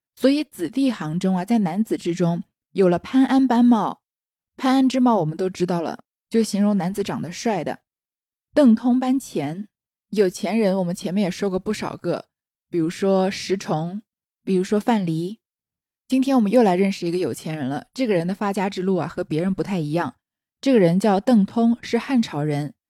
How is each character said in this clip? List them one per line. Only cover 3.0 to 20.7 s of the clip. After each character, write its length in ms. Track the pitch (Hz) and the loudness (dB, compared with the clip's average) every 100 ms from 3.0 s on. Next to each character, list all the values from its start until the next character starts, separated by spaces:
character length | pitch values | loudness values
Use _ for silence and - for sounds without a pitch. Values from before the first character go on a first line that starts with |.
| - 262 269 | 0 2 4
安 220 | 269 262 | 4 4
般 160 | 233 | 4
貌。 380 | 240 226 165 - _ _ _ _ _ - | 4 4 0 -8 _ _ _ _ _ -4
潘 180 | 262 269 | 0 2
安 140 | 262 | 2
之 100 | 254 | 2
貌 160 | 247 214 | 2 2
我 60 | 156 | 0
们 120 | 156 | -2
都 120 | 190 | -4
知 160 | 185 180 | -2 -2
道 160 | 175 | -2
了， 220 | 143 71 _ _ _ | -4 -8 _ _ _
就 140 | 226 | 0
形 180 | 214 196 | 0 2
容 160 | 208 202 | 2 2
男 160 | 170 | -2
子 100 | 202 | -4
长 180 | 196 131 | -6 -6
得 100 | 151 | -8
帅 320 | 175 240 190 | -6 -4 -2
的。 160 | 139 - _ _ _ _ _ _ _ | -4 -8 _ _ _ _ _ _ _
邓 220 | 294 262 220 | 4 6 6
通 240 | 247 254 | 4 0
般 200 | 254 262 | 0 -2
钱， 480 | - 170 143 170 208 _ _ _ _ | -4 -6 -6 -8 -14 _ _ _ _
有 200 | 196 185 | 0 0
钱 300 | - 175 220 | 0 -2 0
人 180 | 202 190 | 2 0
我 60 | |
们 120 | 175 185 | -2 -4
前 160 | - | -4
面 120 | 196 | -2
也 80 | 185 | -2
说 180 | - 202 | -2 -4
过 80 | 185 | -4
不 160 | 214 | -4
少 240 | 214 - - | -6 -8 -8
个， 280 | 175 139 - _ _ _ _ | -6 -6 -8 _ _ _ _
比 80 | 175 | -4
如 100 | 160 | -2
说 420 | - 196 190 185 | -2 0 2 0
石 260 | - - 202 | -2 -4 -4
崇， 440 | - 156 170 202 - _ _ _ | -2 -4 -4 -8 -14 _ _ _
比 120 | - 185 | -2 -2
如 80 | |
说 160 | 196 208 | 0 -2
范 240 | 247 220 | 0 0
蠡。 340 | 170 160 180 220 _ _ _ _ _ _ - | 0 -4 -4 -10 _ _ _ _ _ _ -2
今 140 | 262 | 0
天 140 | 262 262 | 2 2
我 60 | |
们 100 | 202 | 4
又 100 | 247 | 4
来 140 | 214 175 | 4 4
认 160 | 196 | 2
识 160 | 196 170 | -2 -4
一 40 | |
个 60 | 175 | -2
有 160 | 151 | -4
钱 240 | - 165 156 | -6 -8 -6
人 100 | 131 | -6
了， 200 | 143 - | -8 -8
这 120 | - 247 | -4 0
个 80 | |
人 140 | 180 175 | 0 0
的 80 | 202 | -2
发 180 | 202 | -4
家 160 | 196 196 | -2 -4
之 140 | 202 | -2
路 140 | 180 185 | -2 -2
啊， 100 | 147 | -2
和 160 | - | -6
别 180 | 180 156 | -4 -2
人 100 | 190 | -2
不 100 | 190 | -2
太 160 | - 190 | -4 -4
一 120 | 147 | -2
样。 240 | 165 160 - _ _ _ _ | -2 -4 -8 _ _ _ _
这 100 | 277 | 2